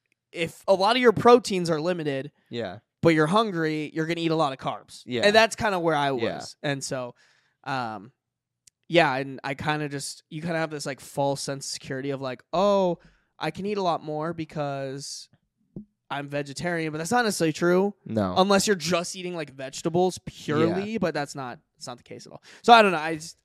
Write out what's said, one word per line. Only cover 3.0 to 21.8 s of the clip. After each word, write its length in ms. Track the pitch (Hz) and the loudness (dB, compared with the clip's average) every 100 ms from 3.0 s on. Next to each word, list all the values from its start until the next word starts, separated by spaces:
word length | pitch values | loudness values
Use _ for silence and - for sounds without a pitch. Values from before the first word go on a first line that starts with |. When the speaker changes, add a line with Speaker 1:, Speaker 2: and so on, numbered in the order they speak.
Speaker 1:
but 80 | 165 | 4
you're 180 | 156 151 | 4 4
hungry, 640 | 208 220 170 156 156 147 | 2 0 -2 -4 -4 -6
you're 120 | 160 160 | -4 -4
gonna 160 | 165 | -2
eat 100 | 165 | -2
a 40 | 160 | 0
lot 180 | 151 | 0
of 60 | 135 | -2
carbs. 420 | 151 104 - - - | -8 -10 -12 -18 -6
Speaker 2:
Yeah. 180 | 120 202 | 0 6
Speaker 1:
And 100 | 220 | 6
that's 200 | 220 - | 4 2
kinda 200 | 226 185 | -2 0
where 160 | 165 147 | 0 2
I 160 | 143 | 0
Speaker 2:
Yeah. 240 | 131 107 76 | 0 -2 -4
Speaker 1:
was. 180 | - - | -12 -8
And 180 | 151 139 | -6 -4
so, 320 | - 131 123 - _ _ _ _ 135 | -6 -8 -10 -14 _ _ _ _ -8
um, 480 | 135 117 107 117 _ _ _ _ _ _ _ - | -6 -6 -8 -14 _ _ _ _ _ _ _ 0
yeah, 280 | 170 151 131 | 4 4 2
and 240 | 139 135 | -4 -8
I 120 | 139 143 | -8 -6
kinda 340 | 160 151 147 | -4 -4 -4
just, 340 | 139 - - - | -8 -10 -14 -14
you 120 | 156 | -10
kinda 160 | 175 160 | -4 -4
have 120 | 160 | -4
this, 160 | 151 147 | -6 -8
like, 160 | 127 | -10
false 400 | - - 139 135 | -8 -2 -2 -2
sense 240 | - 139 - | -6 -8 -8
of 60 | |
security 400 | - - 135 139 | -10 -8 -6 -6
of, 100 | 135 | -6
like, 220 | 131 123 _ | -6 -10 _
"Oh, 460 | 170 202 196 180 165 _ _ _ - | 0 2 4 2 -2 _ _ _ -8
I 100 | 156 | -8
can 140 | - 202 | -6 -6
eat 120 | 196 | -2
a 40 | |
lot 220 | 180 156 | -2 -2
more 300 | 151 151 160 | -4 -6 -6
because 960 | 165 156 156 143 139 135 139 - - - _ _ _ _ - - _ - | -8 -8 -6 -6 -6 -8 -10 -12 -14 -18 _ _ _ _ -20 -20 _ -12
I'm 180 | 139 143 | -10 -6
vegetarian," 640 | 143 139 135 175 170 160 | -6 -6 -6 -4 -4 -4
but 60 | 151 | -4
that's 120 | 165 | -2
not 120 | 240 220 | 0 2
necessarily 280 | - 165 | 2 0
true. 400 | - 175 180 202 - - | 2 2 4 2 -4 -4
Speaker 2:
No. 280 | 110 95 170 | 0 2 2
Speaker 1:
Unless 300 | 196 196 214 | 4 4 4
you're 80 | 190 | 0
just 400 | 156 175 175 190 | 0 -2 -2 -8
eating, 180 | 180 170 | -8 -8
like, 140 | 143 | -10
vegetables 680 | 135 135 - 165 170 180 - - | -10 -12 -6 -2 2 0 -2 -14
purely, 680 | - - 151 165 185 208 | -12 -2 2 2 0 -4
Speaker 2:
Yeah. 40 | 220 | -4
Speaker 1:
but 140 | 175 | -4
that's 220 | 151 143 143 | -4 -6 -10
not, 240 | 127 113 _ | -12 -14 _
that's 120 | _ | _